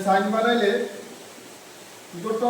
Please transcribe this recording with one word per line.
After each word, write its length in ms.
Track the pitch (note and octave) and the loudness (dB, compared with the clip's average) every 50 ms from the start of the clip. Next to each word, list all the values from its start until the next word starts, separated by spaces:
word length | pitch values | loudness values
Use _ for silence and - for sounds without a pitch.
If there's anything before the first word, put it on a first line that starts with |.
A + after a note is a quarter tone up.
| F#3+ | 2
sin 180 | G3 G3 G3 G#3 G#3+ A3 | 4 4 4 4 2 2
বানাইলে 360 | A3 A3+ A#3+ A#3+ G#3+ G3+ G3 A#3 - A#3+ - - - - - - - - - - - - - - - - - - - - - - - - - | 2 2 2 4 4 4 2 2 2 -2 -4 -8 -10 -14 -16 -16 -18 -18 -18 -20 -20 -20 -20 -20 -20 -20 -20 -20 -20 -20 -20 -20 -20 -18 -14
কি 80 | F3 E3+ G#3 | -12 -6 -4
করতে 200 | G#3+ A3 A3+ B3 | -4 0 2 2